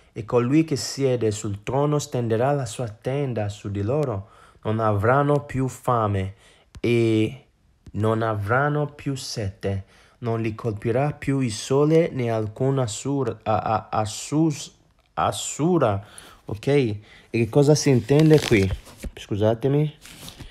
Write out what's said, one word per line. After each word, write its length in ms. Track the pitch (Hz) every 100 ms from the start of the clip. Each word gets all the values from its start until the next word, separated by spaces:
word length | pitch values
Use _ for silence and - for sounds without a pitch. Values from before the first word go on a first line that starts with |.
| _
E 120 | -
colui 400 | 107 123 120 151
che 120 | 160 131
siede 540 | - - 135 120 110
sul 320 | 104 110 101
trono 360 | - 131 147 147
stenderà 540 | 143 131 117 110 127
la 140 | 143 131
sua 220 | - 120
tenda 600 | 104 127 139 139 110 104
su 220 | 104 104
di 120 | 98
loro. 460 | 101 147 139 101 98 - - _
Non 160 | 110 107
avranno 640 | 110 104 110 135 143 143
più 240 | 143 131 131
fame 640 | - - 123 107 98 95 - _ _ _ -
e 640 | 113 117 113 110 110 - _ _ _ _ -
non 300 | 101 110 110
avranno 640 | 113 107 101 123 147 147 147
più 280 | - 143 135
sete. 680 | - - 98 - 98 98 - _ _ _
Non 220 | 117 113
li 140 | 113
colpirà 580 | 110 117 104 117 117 147
più 280 | 147 - 139
il 120 | 127
sole 560 | 104 - 135 151 160 170
né 220 | 131 117
alcun 480 | 113 107 - 131 135
assur-, 600 | 123 - 131 143 127 101
a-, 160 | - 107
a-, 300 | 113 107 -
assus-, 800 | 107 107 - - 147 160 139 - - _ _ _
assura." 880 | - 92 110 - - 156 175 120 101 - - - - -
Ok? 200 | 107 -
E 340 | 143 120 104 - - _
che 180 | 117 113
cosa 240 | 147 143
si 160 | 147 147
intende 500 | 127 110 143 156 151
qui? 280 | - 107 95 - - - -
Scusatemi. 800 | - - 104 107 117 135 143 151 - - - - - -